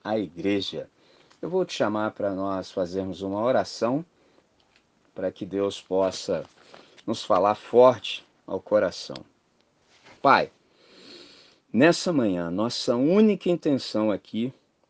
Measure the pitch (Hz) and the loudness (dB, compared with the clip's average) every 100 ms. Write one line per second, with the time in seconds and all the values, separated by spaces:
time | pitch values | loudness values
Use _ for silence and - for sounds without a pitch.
0 | 104 110 87 82 95 101 92 78 - _ | -4 -4 -4 -4 -2 -2 -2 -8 -12 _
1 | _ _ _ - - 185 180 - 113 107 | _ _ _ -12 -4 -2 -2 -2 -2 0
2 | 107 - 101 95 98 95 90 - 87 95 | -4 -2 -4 -4 -4 -6 -6 -6 -4 -4
3 | 95 87 95 101 117 123 95 - 113 139 | -6 -6 -6 -2 0 0 -2 -4 -2 -2
4 | 170 _ _ _ _ _ _ _ _ _ | -6 _ _ _ _ _ _ _ _ _
5 | _ - 92 - 95 98 98 - - 92 | _ -6 -6 -6 -6 -2 -2 -4 -4 0
6 | 95 - - 82 - _ - - - - | 0 -2 -6 -6 -6 _ -20 -20 -20 -16
7 | - 113 - 95 101 104 - 120 127 117 | -8 -6 0 2 4 0 2 8 8 6
8 | - - - _ - 95 - 104 92 - | -4 -12 -14 _ -10 -8 0 2 2 -4
9 | - 65 - _ _ _ _ _ _ _ | -14 -14 -16 _ _ _ _ _ _ _
10 | - - 139 117 73 _ _ _ _ - | -20 0 4 4 2 _ _ _ _ -20
11 | - - - - - _ _ 107 160 170 | -20 -20 -20 -20 -20 _ _ 4 4 4
12 | 190 156 110 87 85 90 117 - - 120 | 0 0 0 -2 -4 -4 -4 -4 -2 0
13 | 143 196 220 190 185 175 160 131 - 107 | 2 4 4 2 -2 -2 0 -2 -2 -2
14 | 107 95 - 107 123 - _ _ | -2 -2 -6 -6 -6 -8 _ _